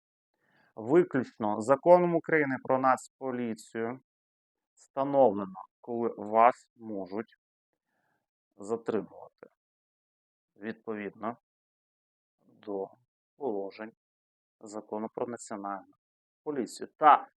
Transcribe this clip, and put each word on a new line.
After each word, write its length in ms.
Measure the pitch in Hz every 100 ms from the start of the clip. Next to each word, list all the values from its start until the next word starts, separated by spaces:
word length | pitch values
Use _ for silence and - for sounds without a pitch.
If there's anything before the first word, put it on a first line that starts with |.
| _ _ _ _ _ _ _ -
виключно 840 | 110 165 175 139 110 - 107 107
законом 540 | 110 135 170 180 175 170
України 420 | - 160 143 127
про 160 | - 131
Нацполіцію 1200 | 131 127 - - 135 123 120 110 - 113 113 131 _ _ _ _ _ _ _
встановлено, 880 | _ _ - 139 139 123 101 95 92 - _
коли 280 | - 117 117 107
вас 500 | 104 110 117 - _ -
можуть 600 | 113 101 92 101 113 _ _ _ _ _ _ _ _ _ _ _ _ -
затримувати 920 | 101 113 - 107 85 - - _ - _ _ _ _ _ _ _ _ _ _ -
відповідно 800 | 104 110 - 107 101 - 107 117 _ _ _ _ _ _ _ _ _ _
до 480 | _ _ - 101 98 - _ _ _ -
положень 560 | 139 101 98 101 110 - _ _ _ _ _ _
Закону 500 | 113 104 - 107 110
про 180 | - 120
Національну 680 | 117 - 107 98 98 92 _ _ _ _ _
поліцію 440 | - 143 104 - -
та 400 | - 156 131 -